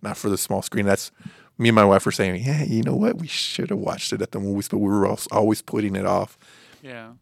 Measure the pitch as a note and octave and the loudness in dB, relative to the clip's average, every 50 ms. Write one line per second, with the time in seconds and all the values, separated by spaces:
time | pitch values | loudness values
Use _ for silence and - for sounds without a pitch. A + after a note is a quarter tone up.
0 | - G#2 G#2 - - G#2+ G2 F#2+ - - G2+ F#2+ - - - A2+ G2+ G2 G2 - | -10 -10 -8 -6 -4 -2 -2 -2 -2 -2 -4 -4 -4 -4 -2 0 2 2 2 2
1 | - - - - - - - - - _ _ - A#2 A#2 A2+ A2 G#2 G2+ G2 F#2+ | 0 -4 -16 -18 -20 -20 -20 -20 -20 _ _ 0 2 4 8 8 8 8 8 6
2 | - - - - G2+ F#2+ F2+ F2+ A#2 C3+ D3+ D3+ D3 - A2+ A2+ A2+ - C3 C3 | 4 2 0 0 0 0 -2 -2 -2 -2 -2 -2 -2 0 0 0 0 0 0 0
3 | G#3 A3 - E3 E3 C#3+ - - - - - - - - G2+ - - - - - | 0 0 -2 -4 -6 -8 -6 -6 -6 -6 -6 -6 -6 -4 -4 -4 -4 -4 -6 -6
4 | - - - F#2+ F#2 - - G#2 G2 G2 G2 G2+ G2+ - - G2+ G#2 G2 G2+ G#2 | -6 -6 -6 -4 -6 -6 -6 -6 -4 -2 -2 -4 -4 -2 -2 0 0 2 2 2
5 | G2 G2 G#2+ - - - - G#2+ G#2+ G#2+ A2 - - - - G#2+ G#2+ G2+ G2 F#2+ | 2 2 0 -4 -6 -2 0 2 2 2 2 0 -4 -6 -4 -4 -2 -2 -2 -2
6 | F#2+ F#2+ F#2+ F#2+ G2 - - _ _ - - - - - - - - C3+ B2 A#2 | -2 0 0 0 -2 -4 -8 _ _ -20 -20 -20 -20 -20 -20 -20 -20 -18 -18 -18
7 | A2+ A2+ A#2 - | -18 -20 -20 -20